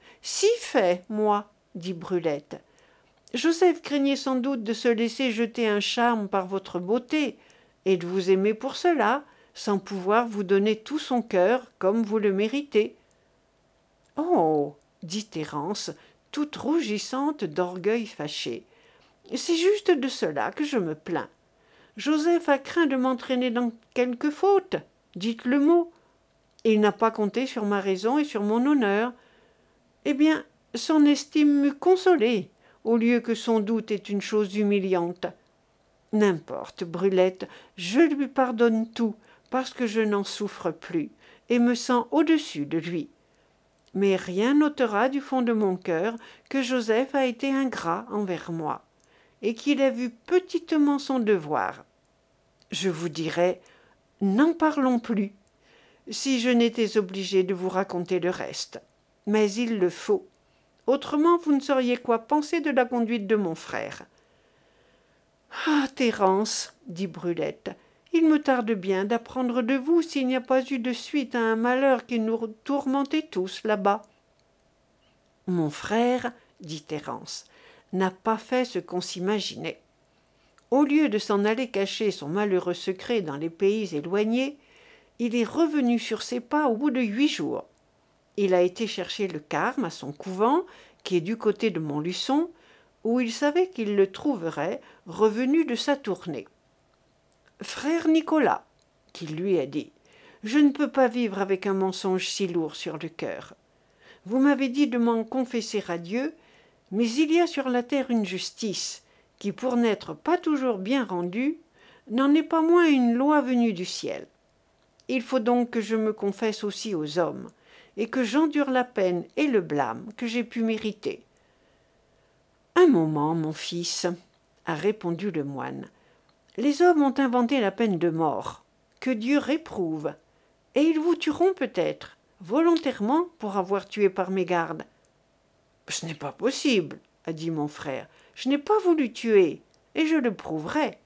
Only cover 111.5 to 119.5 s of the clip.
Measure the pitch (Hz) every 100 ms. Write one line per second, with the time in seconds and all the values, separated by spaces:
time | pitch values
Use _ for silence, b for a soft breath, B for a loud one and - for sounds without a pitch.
111.5 | 320 _ b b b b 233 277 302 311
112.5 | 330 320 349 330 269 240 233 277 302 247
113.5 | 247 233 175 180 - 139 80 - _ _
114.5 | _ _ _ _ _ - 254 233 262 220
115.5 | 247 240 233 208 220 214 214 202 196 220
116.5 | 208 208 - 220 175 151 160 156 131 117
117.5 | - b b b b 226 262 226 269 320
118.5 | 294 277 254 247 - 185 175 - - 294